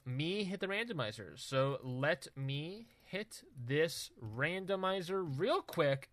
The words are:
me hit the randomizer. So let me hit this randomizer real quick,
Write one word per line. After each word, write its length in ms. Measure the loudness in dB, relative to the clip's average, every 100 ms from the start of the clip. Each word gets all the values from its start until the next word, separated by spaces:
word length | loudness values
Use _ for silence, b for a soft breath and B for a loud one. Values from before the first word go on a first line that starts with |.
| -4
me 380 | -2 0 0
hit 160 | -2 -2
the 80 | -2
randomizer. 720 | -2 -2 -2 -2 -4 -10 -12
So 400 | 0 2 4 2
let 440 | -4 0 2 2 -2 -6
me 500 | -2 -2 -4 -8 -14 _ -8
hit 360 | -6 -6 -12 -16 -8 0
this 460 | 4 4 2 -10 -10
randomizer 1000 | -8 -2 0 0 0 0 2 0 0 -2 0 0
real 220 | 2 2
quick, 480 | 2 2 4 2 -2